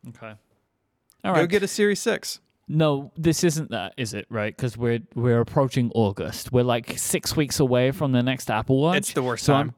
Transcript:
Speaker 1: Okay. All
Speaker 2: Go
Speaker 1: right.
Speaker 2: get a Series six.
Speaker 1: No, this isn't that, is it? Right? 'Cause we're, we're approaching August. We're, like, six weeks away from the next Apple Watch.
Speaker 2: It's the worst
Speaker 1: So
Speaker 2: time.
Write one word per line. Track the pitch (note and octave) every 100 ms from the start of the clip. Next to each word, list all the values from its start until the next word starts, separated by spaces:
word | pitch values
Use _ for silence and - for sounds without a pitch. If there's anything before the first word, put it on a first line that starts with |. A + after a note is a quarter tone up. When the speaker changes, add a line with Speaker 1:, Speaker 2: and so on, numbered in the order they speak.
| B2+
Speaker 1:
Okay. | A#2 A2+ G#2+ _ _ _ _ _ _ _ _
All | G3
Speaker 2:
Go | F3
Speaker 1:
right. | E3+
Speaker 2:
get | G3+
a | G3
Series | - G#3 G3
six. | A#3+ - - - _ _ -
Speaker 1:
No, | D3+ D#3 C#3 C#3+ -
this | E3 D#3 F3
isn't | D3+ D#3
that, | A2+ F#2 -
is | A#2
it? | G2+ -
Right? | A2+ G#2 -
'Cause | B2+ A2+
we're, | A#2+ A#2 - -
we're | A#2+ A#2
approaching | A#2 - C3+ C3 A#2+ -
August. | G#2+ G2 D#2+ - -
We're, | B2 B2
like, | A#2+ A#2+ -
six | - F3+ -
weeks | - - -
away | C3+ B2 B2+
from | D3+ C#3+
the | B2+
next | B2 B2+ -
Apple | G#2+ A2+ C3+
Watch. | D3+ F3+
Speaker 2:
It's | G3+
the | -
worst | B2+ A#2 -
Speaker 1:
So |
Speaker 2:
time. | C#3 D3